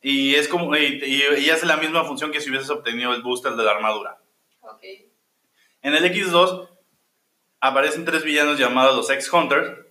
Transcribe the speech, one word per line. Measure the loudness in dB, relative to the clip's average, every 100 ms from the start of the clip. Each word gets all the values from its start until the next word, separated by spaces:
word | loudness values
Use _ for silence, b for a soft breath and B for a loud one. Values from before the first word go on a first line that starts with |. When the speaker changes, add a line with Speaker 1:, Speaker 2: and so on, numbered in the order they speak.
Speaker 1:
Y | 0 0 2
es | 2 2
como, | -2 0 0
y, | 0 -2
y, | -4 0 2 2
y | 2
hace | 2 2
la | 0
misma | 0 -2
función | -2 -4 -6
que | -6
si | -4
hubieses | -6 -4
obtenido | -6 -4 -4 -4
el | -4
booster | -4 -4 -4
de | 0
la | 0
armadura. | 2 -2 -4 -8 -16 _ _ _ _
Speaker 2:
Ok. | -20 -20 -20 -20 _ _ _ _ _ _ _ _
Speaker 1:
En | -2
el | 2 2
X | 0 0
dos | 4 4 2 -12 _ _ _ _ _ _ _ _ _
aparecen | 0 2 0 -2
tres | -4 -4
villanos | -2 0 2 2
llamados | 0 4 4 2
los | 0
X-Hunters | -2 0 0 2 0 0 -8 -20